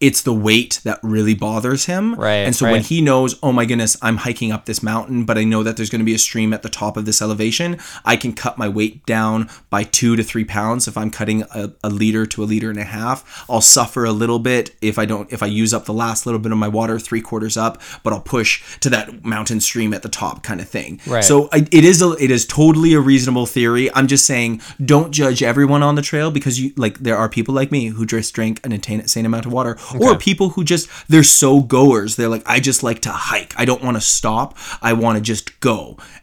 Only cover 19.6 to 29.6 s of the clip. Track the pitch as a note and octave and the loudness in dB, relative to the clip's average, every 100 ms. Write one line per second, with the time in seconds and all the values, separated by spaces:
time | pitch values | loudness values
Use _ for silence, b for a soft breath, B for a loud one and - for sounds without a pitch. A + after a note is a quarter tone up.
19.6 | - A#2+ A2 G2+ - - F2+ - - G2 | -4 -2 -4 -4 -8 -8 -8 -8 -10 -10
20.6 | G2 A2 - E2+ - A#2+ G#2 C#3+ D3 D#3 | -8 -10 -10 -12 -4 0 4 4 4 2
21.6 | D3+ E3 E3 F3+ F3+ D#3 C3 B2 - - | 6 8 8 8 4 2 2 2 0 4
22.6 | D#3 D#3 E3 D#3 C3+ C3+ B2 B2 A#2+ - | 6 6 6 4 6 4 4 0 0 0
23.6 | A#2 A#2+ C3 C3 C3 C#3 - B2+ A#2 A2 | 2 2 0 2 2 2 2 0 -2 -4
24.6 | B B C3 D3 E3 D3 C#3 A#2+ B2+ B2 | B B 4 4 4 0 0 2 2 4
25.6 | C#3 C#3+ C#3+ D3 C#3+ D3 D#3 D3 C#3 B2 | 4 4 2 2 0 -2 -2 -2 -2 -2
26.6 | C3 C#3 A2+ - B2 G#2+ A2 A#2 A2 C3+ | -4 -2 -2 -2 -2 0 0 -2 -2 0
27.6 | C#3 C#3+ A#2 G#2+ A2+ A2+ A2 - A2 A2 | 0 -2 -2 -4 -4 -2 -4 -4 -4 -4
28.6 | C3+ G#2+ - A2 - - A2+ A2+ A#2 A#2+ | -6 -6 -4 -6 -4 -2 -2 -2 -4 -2